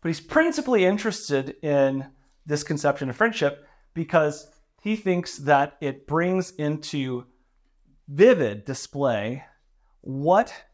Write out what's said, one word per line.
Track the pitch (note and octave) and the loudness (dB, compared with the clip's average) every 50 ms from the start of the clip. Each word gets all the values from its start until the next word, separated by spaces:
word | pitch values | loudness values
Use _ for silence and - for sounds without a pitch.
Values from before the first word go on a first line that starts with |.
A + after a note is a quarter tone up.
but | _ E3+ | _ -4
he's | E3 - | -6 -6
principally | - - - D4+ D#4+ E4+ D#4+ - C4 - B3+ G#3+ F#3 | -8 0 2 2 2 2 0 -2 -2 2 2 4 4
interested | F3+ G3 G#3 G#3 A3+ G3 - - - C#3+ C3+ C3+ C3+ C3+ _ - | 4 2 2 -2 -4 -6 -6 -6 -2 -2 -2 -2 -4 -10 _ -4
in | D#3 D3 C#3+ C#3 C3+ C3+ C3+ C3 - _ _ _ _ _ _ _ | 0 2 4 4 2 2 -2 -8 -10 _ _ _ _ _ _ _
this | D#3 D3 D3 D3 | -4 -4 -4 -2
conception | - D#3+ C#3+ - D3 C#3 - C#3+ C3 | -4 -6 -2 0 -2 -2 0 -4 -8
of | A#2+ | -2
friendship | - A3 A#3 A3 - D#3 C#3+ C#3+ - - _ _ _ _ _ _ | 0 0 0 0 0 -2 -2 -2 -2 -18 _ _ _ _ _ _
because | E3 E3 D#3 - E3+ D#3 D3 - - - - _ _ _ _ _ _ | -8 -8 2 2 2 2 2 -2 -4 -14 -20 _ _ _ _ _ _
he | _ G#3 A3 | _ -6 -6
thinks | G#3+ G#3+ F#3+ F3+ F3 F3 - - - | -4 0 -2 -2 -2 -2 -6 -12 -8
that | C#3+ C#3 D3 C#3 C#3+ - - _ | 0 2 4 4 4 0 -4 _
it | - C#3+ C3+ C#3 - | -6 -6 -6 -6 -8
brings | - D3 D#3+ E3+ F3+ F#3 F#3 F3 - - | -4 -2 0 0 0 0 -2 -2 -4 -8
into | - D3+ D3 D3+ D3+ D3+ - - D3 C3+ C3 B2+ B2 A#2+ _ _ _ _ _ _ _ _ _ _ _ _ _ _ _ _ - | -6 -4 -4 -4 -4 -8 -6 -6 -4 -4 -4 -6 -8 -10 _ _ _ _ _ _ _ _ _ _ _ _ _ _ _ _ -14
vivid | C#3+ C#3+ F#3+ B3 B3+ F#3+ C#3+ A2 G#2 G#2 G2+ | 2 6 6 6 6 6 2 -2 -2 -6 -8
display | - C3+ - - - _ C#3 C#3 C3+ A#2 G#2+ G2+ A2 B2 C#3 - - _ _ _ _ _ _ _ _ _ _ | -10 -10 -10 -10 -12 _ -2 0 0 0 0 -2 -4 -6 -8 -12 -18 _ _ _ _ _ _ _ _ _ _
what | - - C3+ C3+ C#3+ D#3 F3+ G3 A#3 - - - - _ | -14 -10 -8 -4 2 2 4 4 2 0 -6 -20 -20 _